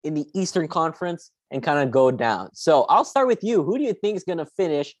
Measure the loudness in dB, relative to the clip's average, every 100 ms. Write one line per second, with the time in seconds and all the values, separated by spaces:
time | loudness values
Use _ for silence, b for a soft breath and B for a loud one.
0 | -4 -6 -6 -4 -2 -2 -2 -2 -4 -4
1 | -8 -8 -12 _ _ -6 -2 0 2 4
2 | 4 2 -2 -2 -6 -4 2 4 6 4
3 | 4 0 0 0 0 0 0 -2 -2 -2
4 | -4 -4 -6 -6 -6 -2 0 0 -4 _